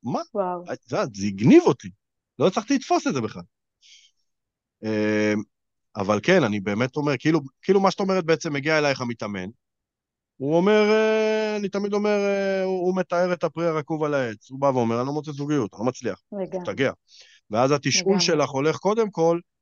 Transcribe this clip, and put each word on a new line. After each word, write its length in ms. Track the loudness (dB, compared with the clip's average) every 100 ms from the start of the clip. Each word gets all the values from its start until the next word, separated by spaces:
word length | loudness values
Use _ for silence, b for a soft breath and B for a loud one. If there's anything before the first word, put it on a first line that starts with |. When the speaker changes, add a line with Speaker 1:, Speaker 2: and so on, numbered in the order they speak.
Speaker 1:
מה? 180 | -8 -6 -6
Speaker 2:
וואו. 300 | -6 -4 -6 -10
Speaker 1:
את 200 | -12 _
יודעת, 220 | -6 -6
זה 120 | -4 -6
הגניב 360 | 0 6 8 6
אותי. 240 | 0 -6 -18 _ _ _ -2
לא 80 | 0
הצלחתי 280 | 0 -2
לתפוס 320 | -2 0 -2 0
את 80 |
זה 60 | -4
בכלל. 220 | -4 -8 -16 _ _ _ b b b _ _ _ _ _ _ _
אה, 500 | -4 0 0 2 2 0 -4 _ _ _ _ -8
אבל 240 | -2 0
כן, 220 | 4 4
אני 160 | 4 0
באמת 360 | -2 -2 -2 -2
אומר, 200 | -4 -2
כאילו, 220 | 0 0 -2 -8
כאילו 180 | 2 4
מה 100 | 4
שאת 100 | 0
אומרת 240 | 0 0
בעצם 280 | 2 0 0
מגיע 260 | -4 0 2
אלייך 220 | 2 0
המתאמן, 480 | -4 -6 -6 -8 -8 -12 _ _ _ _ _ _ _ _
הוא 200 | 0 2
אומר, 340 | 4 4 4
אה, 640 | 4 2 2 0 0 -2 -4
אני 120 | -4
תמיד 240 | -4 -2
אומר, 320 | -2 0 0
אה, 400 | 0 0 -2 -2
הוא, 220 | -2 -2 -2
הוא 100 | -2
מתאר 360 | 0 0 0
את 120 | 0
הפרי 220 | -2 -2 -2
הרקוב 380 | -2 -4 -2
על 100 | 0
העץ, 360 | 0 -2 -6 _
הוא 100 | -2
בא 60 | 0
ואומר, 320 | 2 2 0
"אני 80 | -2
לא 60 |
מוצא 200 | -4 -6
זוגיות, 420 | -8 -2 -2 -2
אני 60 | -2
לא 60 | -4
מצליח." 360 | -4 -8 -8 _
Speaker 2:
לגמרי. 260 | -10 -8 -8
Speaker 1:
משתגע. 340 | -8 -2 -2 -4 _ b b b _
ואז 220 | 0 2
התשאול 400 | 2 0 0 2
Speaker 2:
לגמרי. 80 | 0
Speaker 1:
שלך 300 | 2 0 0
הולך 260 | 0 -2 0
קודם 340 | -2 0 -2
כל, 300 | 0 0 0 -4 _